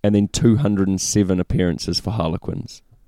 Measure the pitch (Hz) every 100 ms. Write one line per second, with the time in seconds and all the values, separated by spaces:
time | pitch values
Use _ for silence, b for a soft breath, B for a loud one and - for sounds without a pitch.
0 | 104 104 101 - 117 107 104 101 98 95
1 | - 107 95 90 - - 87 80 - 87
2 | - 110 82 85 - - 110 - _ _